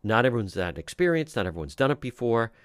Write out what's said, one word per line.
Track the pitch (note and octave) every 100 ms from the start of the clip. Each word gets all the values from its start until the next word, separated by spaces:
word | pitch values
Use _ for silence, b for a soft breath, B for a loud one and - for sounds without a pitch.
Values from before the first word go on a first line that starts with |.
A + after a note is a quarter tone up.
not | G#2 A2+ B2+
everyone's | A#2+ G2 G2
that | F2 F2
experienced, | - - F3 D#3+ D3+ A#2+
not | F#2
everyone's | E2 D2 -
done | C3+
it | C3+
before, | B2+ - A#2+ A#2 A2+ b